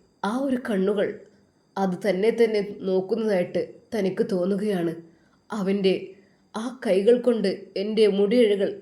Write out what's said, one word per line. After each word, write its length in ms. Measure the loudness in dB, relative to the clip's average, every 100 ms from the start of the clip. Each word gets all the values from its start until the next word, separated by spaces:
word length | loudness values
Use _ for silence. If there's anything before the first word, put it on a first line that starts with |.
| _ _
ആ 80 | -6 -2
ഒരു 220 | -2 -2
കണ്ണുകൾ 460 | -2 0 0 0 -2 -6 -16 _ _ _ _ -4
അത് 200 | -2 -2
തന്നെ 340 | -2 0 2
തന്നെ 300 | 4 2 2 -4 -6
നോക്കുന്നതായിട്ട് 840 | -2 -2 0 -2 0 0 0 -4 -6 -10 _
തനിക്ക് 360 | -4 -2 -2 -2
തോന്നുകയാണ്. 640 | -2 0 -2 -2 -2 -2 -4 -12 _ _ _ -12
അവൻ്റെ 440 | -4 -2 0 2 0 -4 -18 _ _ _
ആ 100 | -10 -10 -6
കൈകൾ 360 | 0 2 4 4
കൊണ്ട് 280 | 4 0 0 -4 -8 -6
എൻ്റെ 280 | -2 2 4
മുടിയിഴകൾ 600 | 4 2 4 4 4 0 -4